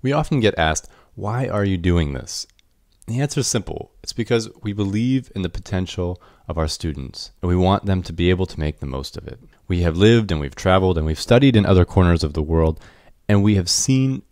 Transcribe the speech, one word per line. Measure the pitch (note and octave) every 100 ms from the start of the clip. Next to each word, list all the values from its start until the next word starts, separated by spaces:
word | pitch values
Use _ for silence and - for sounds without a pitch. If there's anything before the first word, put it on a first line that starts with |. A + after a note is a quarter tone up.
We | B2+
often | D3 D3+ D3
get | G#2+ -
asked, | D#2+ D#2 - _ _
"Why | - F#2+ A#2 C3
are | G#2
you | G2+ F#2+
doing | F2 F2 D2+
this?" | C2+ - - - _ _ _ _ _ -
The | A#2+
answer | C#3+ -
is | B2+
simple. | B2 F#2+ - - _
It's | -
because | - A2+ A#2+ A2 -
we | G#2+
believe | G2+ G2+ G#2 B2 C3 - -
in |
the | F2+
potential | - - F#2 F#2 - F2 F2+ _ _ -
of | D#2+
our | D#2
students, | - E2 C#2 C2 - - _
and | F2
we |
want | F2+ F#2 G2+ G2
them | F#2
to | F2
be | E2 F2
able | F2+ F#2
to | -
make | D#2 D2+
the | C#2+
most | C2 C2+ -
of | -
it. | C2 - _ _
We | F2
have | F2 D#2+
lived | G#2 A#2 G#2+
and | D#2+
we've | C#2+ -
traveled | F#2+ F#2+ F#2+ E2+
and | D#2
we've | D#2
studied | - A#2+ C#3
in | A2+
other | G2+ F#2+
corners | F2 - F2+ E2+
of | D#2+
the | D2+
world, | D2+ E2 D#2+ D#2 - _ _ _ _
and | G#2
we | G2+
have | G2+ F2
seen | - - C3 C3+ C3 -